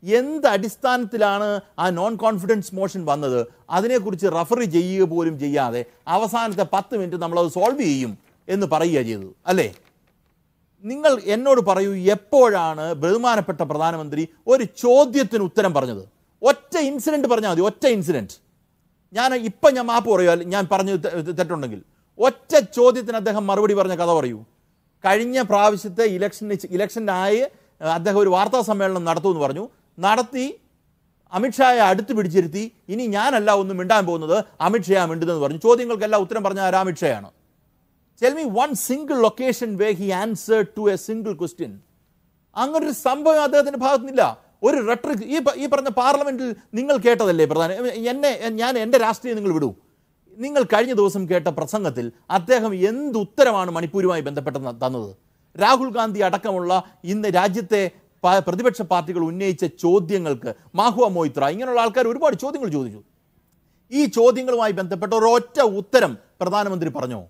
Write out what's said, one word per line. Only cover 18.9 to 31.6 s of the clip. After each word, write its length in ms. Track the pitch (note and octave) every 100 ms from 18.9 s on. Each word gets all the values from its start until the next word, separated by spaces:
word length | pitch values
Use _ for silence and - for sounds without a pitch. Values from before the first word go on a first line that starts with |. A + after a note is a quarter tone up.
| _ _
ഞാൻ 220 | G3 B3+ B3+
ഇപ്പം, 380 | A3+ - D4+
ഞാൻ 120 | B3+ A#3
മാപ്പ് 240 | A#3 A#3
പറയുക, 240 | G3 F3+
ഞാൻ 340 | E3+ F3 G3 F#3+
പറഞ്ഞത് 280 | G3 G3 G3
തെ-, 220 | E3+ E3+
തെ-, 140 | D#3+ E3+
തെറ്റുണ്ടെങ്കിൽ. 460 | E3+ E3 C3+ G#2 _ _ _ -
ഒറ്റ 400 | A#3+ - _ D#4
ചോദ്യത്തിന് 560 | G#3+ - B3 B3 A3+ A3+
അദ്ദേഹം 320 | G#3 G#3 G3+
മറുപടി 260 | G3 G#3
പറഞ്ഞ 220 | G3+ F#3+ F3
കഥ 160 | E3+
പറയൂ. 340 | E3+ C3 A2 A2+ _ _ _ _ _ F#3+
കഴിഞ്ഞ 360 | G3+ A#3+ C4
പ്രാവശ്യത്തെ 600 | A#3 G3+ G#3 G#3 G#3+ F3
ഇലക്ഷന്, 520 | A3+ F#3 G3+ G#3 G#3+ G3 -
ഇലക്ഷനായി 760 | F3+ G3+ - G#3+ F#3 F#3+ G#3+ C#4 _ _ _
അദ്ദേഹം 380 | D#3 E3 F3 G3+
ഒരു 100 | G3
വാർത്താ 320 | F3+ G3+ B3+
സമ്മേളനം 440 | G#3+ G#3 G3 F#3 E3
നടത്തുമെന്ന് 360 | E3 F3 E3+
പറഞ്ഞു, 280 | C#3 C#3 A3 _ _ -
നടത്തി. 600 | F#3 A3 A3+ C4+ C4 A4 _ _ _ _ _ _ _
അമിത്ഷായെ 460 | F#3 B3+ A3